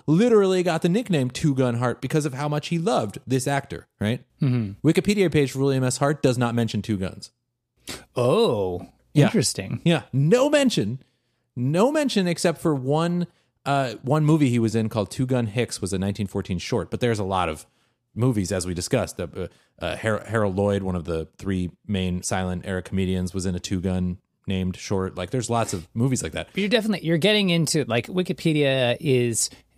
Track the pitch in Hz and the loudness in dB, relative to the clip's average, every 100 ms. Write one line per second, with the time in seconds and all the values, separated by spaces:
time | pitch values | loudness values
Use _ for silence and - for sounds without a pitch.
0 | - 160 240 220 190 185 180 160 175 196 | 0 4 6 6 4 2 2 0 2 0
1 | 247 160 127 - 156 135 127 120 123 - | 0 0 0 0 0 2 2 2 -2 -2
2 | 131 156 147 131 147 147 - 170 175 240 | -2 -2 -2 -4 -4 -4 -2 -2 0 0
3 | 107 - - 131 131 139 - 82 - _ | -2 -8 -4 -2 0 -4 -4 -12 -14 _
4 | 104 123 - _ 139 123 104 101 139 170 | -2 -2 -6 _ 0 0 -2 -2 2 2
5 | 196 208 180 151 135 135 139 131 127 - | 2 2 2 2 0 0 0 2 0 0
6 | 143 151 135 123 120 117 113 107 98 101 | 0 2 2 2 0 0 0 -2 -2 -4
7 | 92 - - _ _ _ _ _ - - | -4 -8 -18 _ _ _ _ _ -16 -16
8 | - - 123 208 220 110 92 87 - _ | -10 0 2 4 2 0 -2 -4 -10 _
9 | _ 147 135 214 127 - 98 - 165 160 | _ 4 4 4 0 -2 -6 -2 0 0
10 | - 131 147 240 285 294 269 - 104 131 | 0 0 4 4 4 4 4 2 -2 -4
11 | - _ _ _ _ - 127 165 240 311 | -12 _ _ _ _ -4 0 4 4 4
12 | 285 214 180 165 175 156 170 139 127 151 | 0 2 0 2 0 0 0 0 0 0
13 | 170 175 170 _ _ _ - 139 131 107 | 2 0 -4 _ _ _ -2 0 0 -4
14 | 120 151 151 160 139 120 113 113 110 113 | 0 2 4 6 6 4 2 2 0 0
15 | 98 - 131 127 117 113 110 - 95 95 | -2 -2 0 0 0 -2 -4 -4 -4 -2
16 | 98 98 101 101 - 87 - 120 85 92 | -2 -2 -4 -4 -4 -6 -2 -4 -4 -4
17 | 120 107 95 92 87 76 - _ _ _ | -2 -2 -2 0 -2 -4 -12 _ _ _
18 | _ - 123 104 90 95 87 87 - 127 | _ -2 0 2 0 -2 -2 -6 -2 -2
19 | 90 - 85 95 87 - _ _ 85 - | -2 -6 -10 -8 -12 -12 _ _ -8 -4
20 | 110 107 - 113 104 92 101 101 95 90 | -2 -2 -2 -2 0 0 0 0 -2 -4
21 | 82 82 80 - 98 95 90 - - 98 | -4 -6 -6 -10 -4 -2 -4 -8 -6 -2
22 | 92 90 - 98 92 90 - 92 - 95 | -2 -4 -4 -2 -2 -4 -6 -6 -4 -2
23 | 92 92 90 95 92 90 - 95 92 92 | 0 0 -2 -4 -4 -4 -4 -4 -2 -2
24 | 90 92 _ _ - 95 92 92 - 98 | -2 -6 _ _ -6 -4 -2 -6 -4 -2
25 | 92 90 90 131 107 117 110 92 80 120 | -2 -4 -4 -4 -2 -2 -2 -4 -8 -2
26 | 135 127 82 82 - - 202 233 214 190 | 0 0 -4 -6 -6 -4 0 0 0 -2
27 | 160 165 190 214 196 170 151 160 113 120 | 0 2 4 2 2 2 2 0 0 -2
28 | - 185 185 165 170 151 143 135 120 123 | -2 -4 -4 -2 0 2 2 2 0 0
29 | 151 127 120 113 - - _ | 2 2 2 0 -4 -6 _